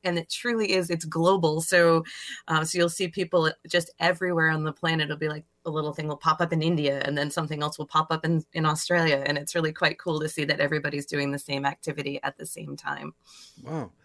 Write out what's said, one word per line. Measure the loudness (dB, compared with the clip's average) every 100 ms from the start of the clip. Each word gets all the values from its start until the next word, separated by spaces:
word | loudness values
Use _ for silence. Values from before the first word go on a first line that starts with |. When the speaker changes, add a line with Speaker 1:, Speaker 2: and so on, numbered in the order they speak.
| -2
Speaker 1:
and | -2
it | -2
truly | -4 -2 0 2
is, | 2 0
it's | -2
global. | -2 2 4 6 4 2
So, | 2 6 6 6 2 -10 -14 -12 -2
uh, | 0
so | 0 2
you'll | 2
see | 2 -2
people | -2 0 2 2 -2 -2
just | -2 -2 0
everywhere | 0 0 0 2 2
on | 2
the | -2
planet. | -2 0 0 0
It'll | -2
be | -4
like | -4 -12 _ -6
a |
little | -4 -4
thing | -4 -6
will | 0
pop | 2 2
up | 2
in | 2
India, | 2 2 2 0
and | -2 -2
then | -2
something | -2 -2 -2
else | -4 -4
will | -2
pop | 0 2
up | 0
in, | 2 0 0
in | 0 0
Australia. | 0 2 2 4 2 0
And | -4
it's | -2 -2
really | -2
quite | 0 -2 -2
cool | -4 -2
to | -2
see | -2 -2
that | 0
everybody's | 0 0 -2 -6 -4
doing | -2 -2
the | -4
same | -4 -4 -2
activity | -4 -6 -6 -6 -6
at | -6 -8
the | -10
same | -10 -10 -10
time. | -8 -8 -10 -16 _ -20 -20 -18
Speaker 2:
Wow. | -10 -10 -10 -14